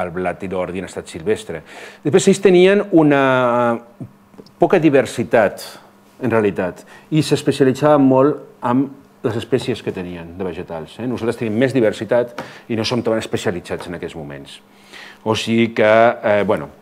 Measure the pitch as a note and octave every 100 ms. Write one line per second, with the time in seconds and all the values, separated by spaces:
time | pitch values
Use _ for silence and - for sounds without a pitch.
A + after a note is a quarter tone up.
0 | F2+ E2+ F2+ F2 G2 F#2 F2+ F2+ F2 -
1 | E2+ - D#2+ G#2+ - E2 - - - -
2 | D3+ E3+ F3+ F#3+ G3+ F3+ F#3 G3+ G3+ E3
3 | D#3 C#3 C3+ B2+ B2 A#2+ A#2+ A#2 - -
4 | - _ _ - - - F3 F#3+ D#3+ C3+
5 | A#2 - G#2 B2 G2 - - - - _
6 | _ - B2 A2 G#2 E2+ F#2 - - -
7 | - D#3 C#3+ C#3 - C3 C3 B2 D3+ D3+
8 | C3+ C3 C#3 D3+ - - B2 B2 C#3 -
9 | - _ B2+ A2+ G#2+ B2+ - A2+ - F#2+
10 | F2 F2 E2+ E2+ F#2 F2 E2 E2 D#2 -
11 | A#2+ A2+ A2+ A#2 A#2 G#2 C3+ C3+ A2 G2
12 | G2+ A#2+ A#2+ - - - - A2+ G#2+ B2
13 | A2+ A2+ - - - F2 - F#2 - E2+
14 | E2 E2+ D2+ C#2+ C#2+ - _ _ - -
15 | - - A2 A2 - A2+ A2+ A2+ G#2+ A2
16 | A#2 A2+ - G#2 G2+ G2 C#2+ -